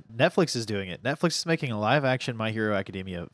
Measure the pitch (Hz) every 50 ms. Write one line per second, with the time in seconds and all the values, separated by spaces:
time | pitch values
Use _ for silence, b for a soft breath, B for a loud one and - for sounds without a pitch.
0 | - - 113 117 147 180 - 202 170 - - 123 113 101 107 98 98 92 85 -
1 | - 127 147 - - 170 - - - 170 165 - 156 127 113 104 107 107 131 151
2 | 139 131 127 123 - - 120 110 110 110 107 110 110 107 104 98 101 - 92 95
3 | 95 95 90 87 85 -